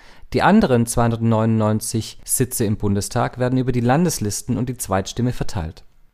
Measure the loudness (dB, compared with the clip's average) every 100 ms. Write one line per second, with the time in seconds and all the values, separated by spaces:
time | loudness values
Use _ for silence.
0 | -20 -20 -4 2 4 6 6 2 2 2
1 | 0 0 2 2 2 2 2 0 -2 -6
2 | -6 -12 -6 -2 -2 0 -2 0 0 0
3 | -2 -2 -2 -2 0 0 0 0 2 2
4 | 2 0 -4 -4 -4 -4 -4 -6 -2 -2
5 | -2 -4 -2 -2 -2 -2 -6 -10 -20 -20
6 | -20